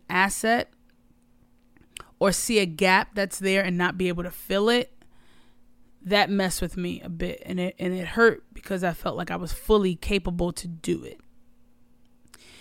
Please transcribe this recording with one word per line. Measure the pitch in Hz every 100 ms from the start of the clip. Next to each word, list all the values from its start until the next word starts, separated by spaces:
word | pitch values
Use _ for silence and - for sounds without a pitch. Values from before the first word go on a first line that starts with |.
| -
asset | 180 196 - 220 240 - _ _ _ _ _ _ _ _ _ _ _ _ - - _
or | 190
see | - - 214
a | 180
gap | 156 185 190 - 208
that's | 190 -
there | 190 190
and | 180 175
not | 180 180
be | 180
able | 175
to | 175
fill | - - 196 214
it, | 247 - - - - - - - - - - - -
that | 180 208 185
messed | 196 185 -
with | 175 185
me | 175 175
a | -
bit. | 170 180 - -
And | 180
it, | 185 -
and | 180
it | 185 170
hurt | 226 226 - -
because | - - 190
I | 180
felt | 160 185 143
like | 170
I | 175
was | 170
fully | - - 214 190 165
capable | - 202 180 175 175
to | - 175
do | 160 - 113
it. | 64 - - - - - - _ - - - _ - - - -